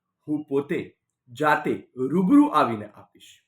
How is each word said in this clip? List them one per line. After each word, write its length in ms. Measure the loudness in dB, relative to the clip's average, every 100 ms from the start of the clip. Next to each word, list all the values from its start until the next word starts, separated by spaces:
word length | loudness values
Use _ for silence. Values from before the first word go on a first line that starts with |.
| _ _ -8
હું 160 | -8
પોતે 540 | -2 -4 -2 -6 -8 _ _ _ _
જાતે 440 | -4 0 0 -2 -6 -8 -6
રૂબરૂ 500 | -2 0 4 6 6
આવીને 360 | 2 0 -2 -10
આપીશ. 460 | -18 -20 _ -20 -20